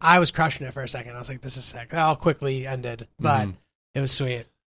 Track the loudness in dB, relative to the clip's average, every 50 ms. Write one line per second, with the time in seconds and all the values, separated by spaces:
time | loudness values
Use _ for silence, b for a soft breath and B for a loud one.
0 | 4 6 6 8 6 4 2 0 0 0 0 -4 -10 -10 -10 -8 -8 -8 -8 -8
1 | -10 -12 -14 -12 -12 -10 -12 -10 -10 -10 -8 -4 -4 -6 -6 -6 -10 -6 -2 2
2 | 2 2 2 2 2 0 0 2 -2 -2 -2 -4 -4 -6 -8 -6 -6 -8 -10 -10
3 | -14 -18 _ -2 2 2 4 4 2 -2 -4 -10 _ _ _ _ _ _ _ -2
4 | 0 2 2 0 0 -2 -4 -6 -8 -14 _ _ _ _